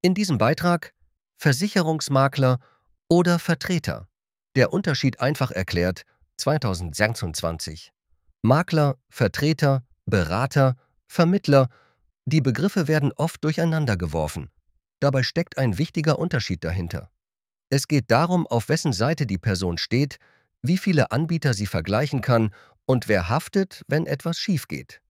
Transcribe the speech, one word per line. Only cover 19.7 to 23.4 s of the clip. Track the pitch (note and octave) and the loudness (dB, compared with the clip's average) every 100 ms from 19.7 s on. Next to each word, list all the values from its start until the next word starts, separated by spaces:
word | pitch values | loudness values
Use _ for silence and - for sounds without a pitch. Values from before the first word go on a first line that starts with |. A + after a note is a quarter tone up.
| E2+ | -4
steht, | - A#2 C#3+ - _ _ _ _ | -2 0 0 -4 _ _ _ _
wie | B2 F#3 | -2 -2
viele | - D#3+ A#2+ | 0 0 0
Anbieter | A#2 D#3+ E3 C#3+ G#2+ | 0 -2 -2 0 -2
sie | G2+ | -2
vergleichen | F#2+ E2 G#2 C#3+ A2 | -4 -2 -2 0 -2
kann | G#2 A#2 A2 - - _ - | 2 2 2 -4 -20 _ -2
und | B2+ - | 0 2
wer | G2+ F2 | 0 2
haftet, | B2+ | -2